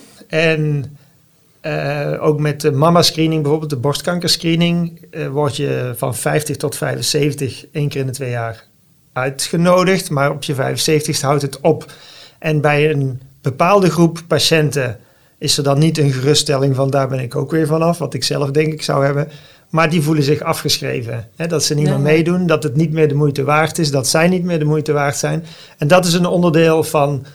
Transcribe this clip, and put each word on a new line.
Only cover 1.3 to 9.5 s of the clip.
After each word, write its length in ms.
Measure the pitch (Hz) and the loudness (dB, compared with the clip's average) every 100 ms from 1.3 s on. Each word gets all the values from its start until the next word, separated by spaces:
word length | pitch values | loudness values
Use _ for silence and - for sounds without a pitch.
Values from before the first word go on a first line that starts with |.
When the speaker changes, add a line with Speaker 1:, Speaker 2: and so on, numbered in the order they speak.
| _ _ _ | _ _ _
Speaker 1:
eh, 520 | 156 151 143 147 151 151 | -8 -4 -4 -4 -4 -2
ook 200 | 160 147 | 0 0
met 220 | 151 147 | 0 0
de 100 | 156 | 0
mama-screening, 680 | 131 160 175 156 - 160 160 | 2 4 4 4 2 0 0
bijvoorbeeld 280 | 143 156 151 | 0 -2 -2
de 60 | 139 | -2
borstkankerscreening, 1300 | 139 139 - 175 175 - 165 165 170 170 170 - - | -2 -2 -4 -2 -2 -2 -2 0 0 0 -4 -8 -16
eh, 160 | 165 147 | -10 -6
word 280 | 135 147 - | -2 -2 -2
je 380 | 139 131 127 120 | -4 -2 -4 -6
van 180 | 135 - | -6 -4
vijftig 420 | 151 151 151 135 | -2 -2 -2 -4
tot 180 | 151 - | -6 -4
vijfenzeventig 920 | 143 131 123 151 147 139 131 - - | -6 -4 -2 0 0 -2 -6 -8 -10
één 180 | 160 147 | -4 -4
keer 120 | 139 | -4
in 60 | 131 | -6
de 60 | |
twee 160 | 127 127 | -6 -6
jaar 340 | 120 113 110 - _ _ _ _ | -6 -6 -10 -18 _ _ _ _
uitgenodigd. 960 | - 131 135 - | -6 -4 -4 -4